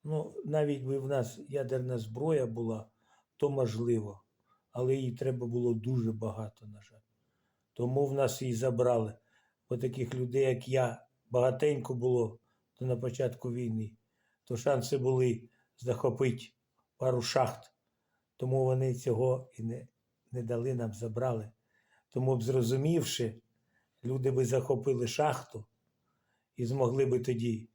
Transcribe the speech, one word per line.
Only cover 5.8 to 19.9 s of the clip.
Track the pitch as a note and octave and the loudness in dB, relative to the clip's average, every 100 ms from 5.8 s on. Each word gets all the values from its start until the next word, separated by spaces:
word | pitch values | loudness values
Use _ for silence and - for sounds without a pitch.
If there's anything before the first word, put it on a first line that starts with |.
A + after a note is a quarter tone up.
| A2+ B2+ A2+ | 0 0 0
багато, | A2 A2 G2+ G#2+ _ G#2+ | -2 -6 -6 -10 _ -20
на | G#2 | -20
жаль. | G#2 - _ _ _ _ _ _ _ | -20 -20 _ _ _ _ _ _ _
Тому | - B2 C3+ C#3+ | -4 0 2 2
в | |
нас | C#3 C3 - | 2 2 0
її | C3 A2+ | -2 0
забрали. | C3 A#2 B2 A#2+ G#2+ - _ _ _ _ _ | 0 4 4 4 0 -6 _ _ _ _ _
Бо | B2 | -4
таких | B2+ B2+ B2 B2+ | -4 -4 -4 -4
людей, | B2+ C3 | -2 2
як | C3+ B2 - | 2 0 0
я, | C3 B2 A#2 - _ _ | 2 2 -2 -16 _ _
багатенько | B2 B2+ B2+ D3+ C#3 A#2 B2 | 2 2 4 2 2 -2 -2
було, | B2+ B2 A2 - _ _ _ | 2 2 2 -4 _ _ _
то | _ B2+ | _ -2
на | A#2+ | -2
початку | B2 B2 C3 - B2+ | -2 -2 -2 -2 -6
війни, | A#2+ A#2+ A2+ A2 - _ _ _ _ | -4 -2 -4 -6 -12 _ _ _ _
то | _ A#2 | _ -2
шанси | C#3+ C3+ B2+ C#3 | 2 2 2 0
були | B2+ C3 B2+ A2+ - _ _ _ | 2 4 2 0 -6 _ _ _
захопити | A#2+ A2+ C3 A2+ C3 A#2+ - _ _ _ _ _ | -4 0 0 2 0 0 -10 _ _ _ _ _
пару | C3 B2 | 0 0
шахт. | A#2 C#3 B2 - - _ _ _ _ _ _ _ | 2 2 2 -2 -16 _ _ _ _ _ _ _
Тому | B2+ C3 | 0 2
вони | C3 B2+ C3 B2 | 2 2 2 0
цього | C3 A2+ B2+ B2+ B2+ | 0 2 2 0 -4
і | - | -8
не, | A2+ B2 B2+ | -8 -8 -12